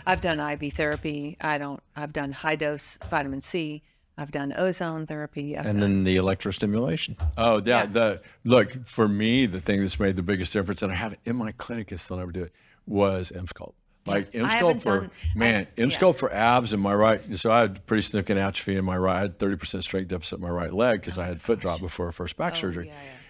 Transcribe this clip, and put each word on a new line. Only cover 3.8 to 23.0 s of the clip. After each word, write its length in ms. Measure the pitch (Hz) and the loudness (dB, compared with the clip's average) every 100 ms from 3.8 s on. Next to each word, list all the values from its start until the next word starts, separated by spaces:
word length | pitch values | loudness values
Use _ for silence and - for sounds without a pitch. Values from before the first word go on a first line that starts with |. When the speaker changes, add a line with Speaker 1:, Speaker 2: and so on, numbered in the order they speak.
| _ _ _ - | _ _ _ -12
Speaker 1:
I've 140 | 147 | -8
done 220 | 151 139 - | -4 -4 0
ozone 500 | 185 175 175 160 156 | 0 0 -4 -6 -8
therapy. 520 | 151 151 147 143 147 | -8 -8 -8 -8 -4
I've 80 | - | -2
Speaker 2:
And 160 | 104 | 2
Speaker 1:
done 140 | 101 98 | 2 4
Speaker 2:
then 80 | 92 | 4
the 100 | 92 | 4
electrostimulation. 1000 | 95 95 101 92 104 107 135 160 - - - - | 2 0 -2 -2 0 0 0 -2 -4 -2 -2 2
Speaker 3:
Oh, 200 | 117 110 104 | 4 4 4
yeah. 140 | 120 | 2
Speaker 1:
Yeah. 40 | 104 | 4
Speaker 3:
The, 340 | 110 110 98 - _ 113 | 2 2 0 -8 _ 6
look, 400 | 123 104 127 120 | 6 6 -2 -6
for 240 | - 107 | 2 2
me, 380 | 101 110 127 123 | 4 2 4 2
the 120 | 92 | 0
thing 220 | - 98 | 0 2
that's 180 | 95 - | 2 2
made 160 | 98 92 | 0 0
the 80 | |
biggest 300 | 90 98 90 | 0 0 0
difference, 280 | 104 90 95 | -2 -2 -2
and 120 | 98 | -2
I 20 | 87 | -4
have 160 | 107 | -6
it 60 | - 117 | -8 -4
in 100 | 123 | -4
my 160 | 110 | -4
clinic 380 | - - 117 104 | -8 -8 -8 -8
and 80 | 87 | -10
still 160 | - 90 | -8 -8
never 140 | 90 | -6
do 120 | 90 | -6
it, 100 | 85 _ _ _ - | -8 _ _ _ -2
was 480 | 101 98 95 90 92 | 4 4 2 -4 -8
Emsculpt. 380 | 90 - - - _ _ - | -12 -12 -16 -18 _ _ -2
Speaker 1:
Yeah. 80 | |
Speaker 3:
Like, 200 | 101 98 113 | -2 -2 -2
Speaker 1:
I 20 | |
Speaker 3:
Emsculpt 100 | 131 | 0
Speaker 1:
haven't 280 | 226 175 120 | 4 4 4
Speaker 3:
for, 160 | 117 98 | 2 2
Speaker 1:
done, 100 | 92 - - 107 | 0 -6 -2 2
I, 20 | |
Speaker 3:
man, 300 | 117 107 95 - | 2 2 -2 -2
Speaker 1:
yeah. 100 | 123 | 0
Speaker 3:
Emsculpt 300 | - 185 156 | 4 4 4
for 160 | 131 | 0
abs 400 | 98 117 123 117 | 2 4 4 2
and 100 | 107 | 0
my 120 | 101 | 2
right, 440 | 101 110 107 - 98 | 6 6 4 -2 -2
so 140 | 117 | 4
I 100 | 117 | 4
had 240 | 110 95 - | 4 0 -2
pretty 180 | 110 | 0
significant 360 | - 104 92 98 | 0 -2 0 0
atrophy 380 | 98 - - 95 | 0 -2 -2 0
in 80 | 92 | 0
my 100 | 92 | 0
right, 200 | 92 90 | 2 2
I 40 | |
had 180 | 101 87 | -2 -2
thirty 180 | 101 95 | -2 -2
percent 260 | - 92 | -6 -8
strength 240 | - 95 92 | -4 -4 -4
deficit 300 | 90 - - | -6 -6 -8
in 40 | |
my 60 | 87 | -4
right 240 | 87 80 | -4 -2
leg 300 | 95 123 107 | 2 2 2
'cause 140 | 107 90 | -2 -6
Speaker 1:
Oh 40 | |
Speaker 3:
I 40 | 90 | -6
Speaker 1:
my 40 | |
Speaker 3:
had 120 | 87 | -6
foot 160 | - 107 | -2 -2
Speaker 1:
gosh. 40 | |
Speaker 3:
drop 160 | 90 82 | 0 -4
before 260 | 87 - 87 | -6 -6 -6
a 60 | |
first 240 | - 85 - | -6 -8 -6
back 160 | 170 165 | -6 -4
Speaker 1:
Oh, 40 | |
Speaker 3:
surgery. 280 | 95 87 85 | -6 -6 -10
Speaker 1:
yeah, 60 | |
yeah. 160 | 147 | -14